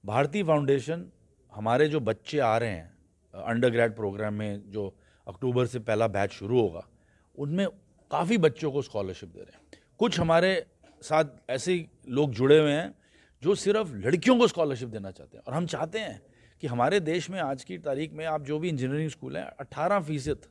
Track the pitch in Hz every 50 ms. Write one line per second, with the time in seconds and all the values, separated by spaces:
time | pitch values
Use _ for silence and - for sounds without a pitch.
0 | - 101 107 123 143 143 147 208 196 160 156 147 143 135 139 139 120 147 160 170
1 | 180 - _ _ _ _ _ _ _ _ - 104 107 110 120 131 151 151 147 156
2 | 120 107 110 - _ - - 147 131 113 107 117 117 113 98 82 80 85 _ _
3 | _ _ _ _ _ _ - 95 85 - 117 117 123 123 113 120 117 117 104 110
4 | 107 101 98 101 107 107 104 104 107 104 101 101 101 104 98 110 101 95 - _
5 | _ _ _ _ _ - 95 90 131 127 123 123 127 120 - 123 107 117 110 104
6 | 113 113 95 98 101 98 - - 98 101 120 127 113 95 80 85 - _ _ _
7 | _ _ _ _ _ _ _ - 143 143 160 185 196 180 - - _ _ _ _
8 | _ _ - 147 170 170 233 220 160 156 - - 160 151 131 143 127 - - 110
9 | 98 95 92 - - 87 85 - - - - - _ _ - - _ _ _ _
10 | - 240 170 170 170 165 165 165 175 185 190 170 - _ _ _ _ - _ _
11 | - - 156 156 160 143 - - _ - 127 135 - 175 185 175 160 - _ _
12 | _ - 120 135 151 143 117 101 131 135 147 156 156 147 143 151 175 - - _
13 | _ _ _ _ _ _ _ _ - 160 202 - - 190 202 220 220 165 131 101
14 | 92 120 160 175 135 233 254 240 240 202 - 175 160 147 135 113 131 120 107 110
15 | 98 98 92 - 71 - - - - - 127 156 175 156 - 135 151 160 180 220
16 | 214 170 107 101 _ _ _ _ _ _ _ _ - 143 120 120 120 147 185 208
17 | 165 151 160 180 156 - 185 190 165 135 139 131 - - 185 170 165 147 135 135
18 | 156 156 156 151 160 160 156 151 143 135 151 156 160 180 160 131 127 131 139 151
19 | 160 156 - _ - 131 139 85 - - - - 139 - - 147 156 180 202 202
20 | 165 147 156 143 127 151 139 - - -